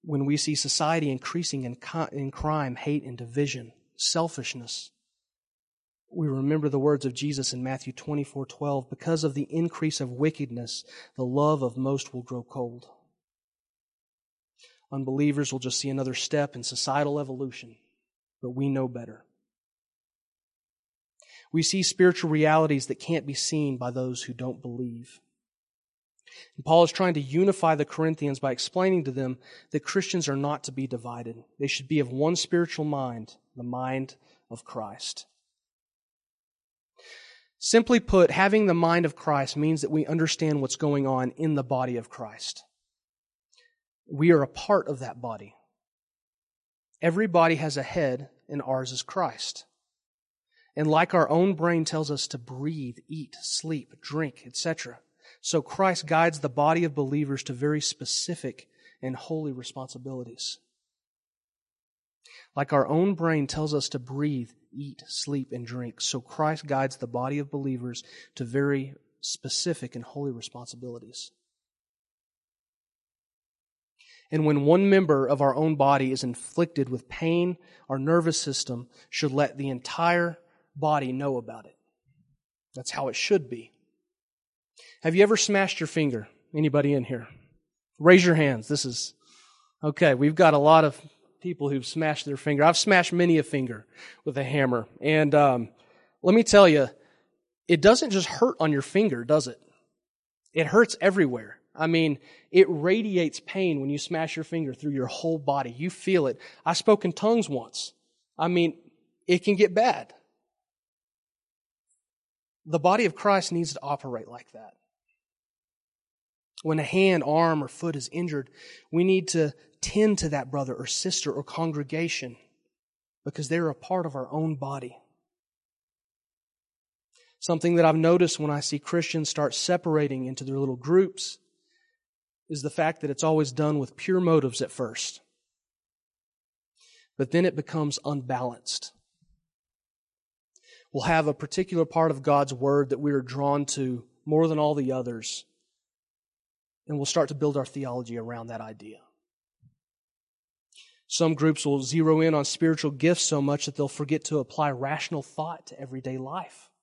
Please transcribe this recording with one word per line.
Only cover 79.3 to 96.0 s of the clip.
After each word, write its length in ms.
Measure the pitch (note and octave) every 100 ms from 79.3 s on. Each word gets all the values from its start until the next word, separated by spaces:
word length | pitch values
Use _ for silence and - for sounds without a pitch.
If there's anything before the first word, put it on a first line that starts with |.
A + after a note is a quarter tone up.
let 260 | C3+ C#3+ C#3
the 100 | C#3
entire 680 | B2+ - - E3+ F3 E3+ E3 _ _ _
body 380 | C#3+ D3+ D3+ C3
know 240 | C3 C#3+ B2+
about 300 | A2+ A2 -
it. 100 | _ _ _ _ _ _ _ _ _ _
That's 160 | B2 B2
how 180 | - C3+
it 80 | -
should 340 | - G3 B2+
be. 220 | A#2 A2 _ _ _ _ _ _ _ _ _ _ _ - -
Have 120 | E3
you 80 | F3
ever 140 | G#3 A3
smashed 440 | - G3+ F#3+ -
your 60 | D#3+
finger? 420 | E3 D3+ A#2 G#2+ _ _
Anybody 400 | D3+ D#3 D3 C#3+
in 100 | C#3
here? 240 | B2 B2 A#2 - _ _ _ _ _ _
Raise 260 | D#3 F#3
your 120 | F3+ D#3+
hands. 320 | C#3+ A#2+ A2+
This 180 | D3 C3
is, 260 | A#2 - _ _ - _ _ _ _
okay, 300 | D3+ D3 E3
we've 200 | B2+ D3
got 200 | D#3 E3+
a 40 | D3
lot 260 | D3 D#3+
of 140 | D3+ - - _ _ _
people 260 | F3+ D#3+ C#3+
who've 160 | C#3
smashed 400 | B2 D#3+ D#3 D3
their 140 | D3 C#3
finger. 260 | - C#3+
I've 140 | D#3 E3
smashed 340 | - F#3+ F3
many 240 | F3 F3 D#3+
a 60 |
finger 440 | C#3 C#3+ B2+ A2 - - - -
with 140 | - C3
a 60 |
hammer. 440 | B2+ D3 C3+ A#2+ A2 -
And, 340 | D3 D#3 D3
um, 340 | D3 C#3+ B2 A2+ _ _ _